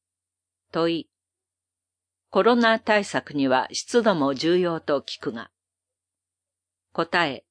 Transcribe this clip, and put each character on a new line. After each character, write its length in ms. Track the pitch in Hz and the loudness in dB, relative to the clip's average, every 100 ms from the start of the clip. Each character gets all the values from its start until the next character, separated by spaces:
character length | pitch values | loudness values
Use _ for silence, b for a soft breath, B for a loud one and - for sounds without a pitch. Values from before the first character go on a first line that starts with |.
| _ _ _ _ _ _ _ | _ _ _ _ _ _ _
問 220 | 165 165 | -2 -2
い。 160 | 165 - _ _ _ _ _ _ _ _ _ _ _ _ | -2 -8 _ _ _ _ _ _ _ _ _ _ _ _
コ 140 | 208 | 2
ロ 120 | 196 240 | 4 4
ナ 240 | 233 226 | 4 2
対 260 | - 214 202 | 2 0 0
策 280 | 147 - | -6 -6
に 140 | 147 135 | -2 2
は 200 | 127 110 | 2 0
湿 320 | - - 240 | -8 -2 2
度 100 | 220 | 2
も 220 | 180 139 135 | 2 0 0
重 240 | 160 180 | 0 0
要 200 | 180 165 | 0 -4
と 220 | - 143 | -2 -4
聞 180 | - - | -4 -10
く 120 | 151 | -10
が。 180 | 117 - _ _ _ _ _ _ _ _ _ _ _ _ _ _ | -10 -12 _ _ _ _ _ _ _ _ _ _ _ _ _ _
答 340 | - 165 180 160 | -6 -2 0 0
え。 160 | 127 - | -4 -14